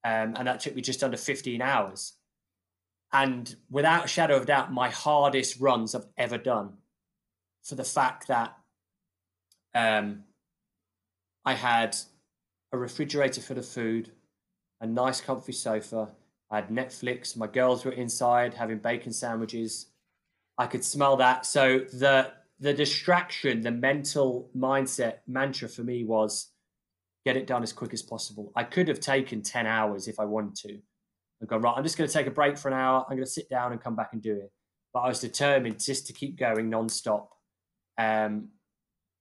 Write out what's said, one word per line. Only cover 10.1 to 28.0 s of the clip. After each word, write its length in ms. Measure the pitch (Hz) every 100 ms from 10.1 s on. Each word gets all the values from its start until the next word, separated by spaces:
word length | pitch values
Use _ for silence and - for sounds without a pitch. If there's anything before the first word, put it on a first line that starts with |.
| 104 - _ _ _ _ _ _ _ _ _ _ _
I 80 | -
had 420 | 123 123 117 113 - - _ _ _ _ _ _
a 60 | 127
refrigerator 640 | 123 - 147 143 135 123
full 160 | - 123
of 100 | 120
food, 420 | - 113 113 113 _ _ _ _ _ _ _
a 60 | 113
nice 340 | 117 127 127
comfy 320 | - 127 -
sofa, 560 | 120 117 107 104 113 107 - _ _ _
I 60 | 107
had 140 | 98
Netflix, 680 | 113 127 - 127 123 - -
my 100 | 107
girls 380 | 131 127 123
were 80 | 131
inside 640 | 127 120 - 120 123 120
having 240 | 120 113 110
bacon 340 | 117 120 120
sandwiches. 720 | 110 120 113 110 117 110 - - _ _ _ _ _ _ -
I 80 | 123
could 180 | 123
smell 320 | - 143 139 131
that. 280 | 127 127 -
So 340 | 147 131 131
the, 520 | 131 127 139 135 131 - _ _
the 120 | 139
distraction, 880 | 143 147 - - 175 170 - 139 117
the 100 | 117
mental 800 | 120 131 143 143 151 131 123 - 131
mindset 600 | 131 135 135 - 117 - -
mantra 420 | 127 135 135 113
for 140 | -
me 220 | 120 123
was, 440 | 110 110 107 - - _ _ _ _ _ _ _
"Get 120 | - 131
it 100 | -
done 160 | 127
as 100 | 117
quick 200 | - 117
as 100 | 110